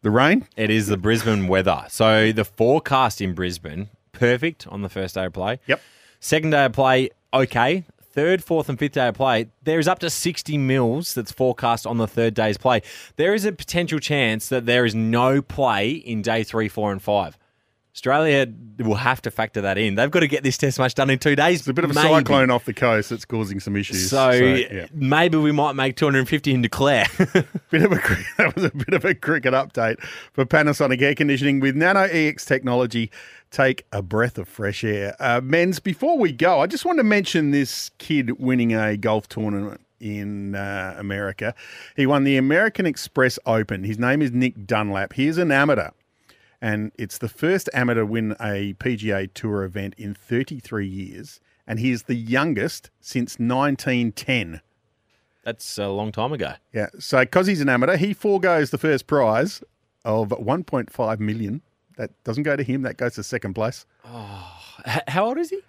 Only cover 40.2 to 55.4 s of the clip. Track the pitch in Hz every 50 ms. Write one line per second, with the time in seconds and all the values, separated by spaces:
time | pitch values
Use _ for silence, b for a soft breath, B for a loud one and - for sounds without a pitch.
40.2 | 101 101 104 101 101 98 98 98 101 101 98 98 92 95 87 - 101 101 98 98
41.2 | 101 98 98 - 101 107 120 B B B B B B B B - 139 131 143 143
42.2 | 135 139 139 135 131 135 147 170 208 226 214 - 190 170 139 - - - _ -
43.2 | 131 127 - - - - 113 110 107 - 110 95 95 101 107 104 120 123 135 147
44.2 | 151 131 120 123 127 127 - 110 101 95 120 107 107 101 98 98 98 98 - -
45.2 | 135 147 160 165 180 170 139 135 143 151 147 113 85 76 - _ _ _ b b
46.2 | b b b b b b b b - 113 107 107 107 107 _ - 117 101 - -
47.2 | - 110 - - - 160 185 190 - - - 131 127 120 120 113 110 104 110 117
48.2 | 110 107 104 - 120 107 101 98 101 101 98 - - 127 123 107 104 110 101 98
49.2 | 98 98 _ - - 110 104 101 98 95 90 104 98 98 - _ 117 101 101 -
50.2 | _ _ 123 120 135 - 156 131 110 - - 107 101 95 92 95 95 95 92 92
51.2 | 104 147 - - _ _ _ _ _ - 113 110 117 131 123 117 - - 131 120
52.2 | 113 113 120 131 147 170 151 101 104 165 - - _ - _ _ _ - - 131
53.2 | 120 - - - 120 117 123 127 139 143 139 135 - 143 127 120 120 113 101 -
54.2 | - - 131 123 101 85 80 82 _ _ _ _ _ _ _ _ _ _ _ _
55.2 | _ _ _ _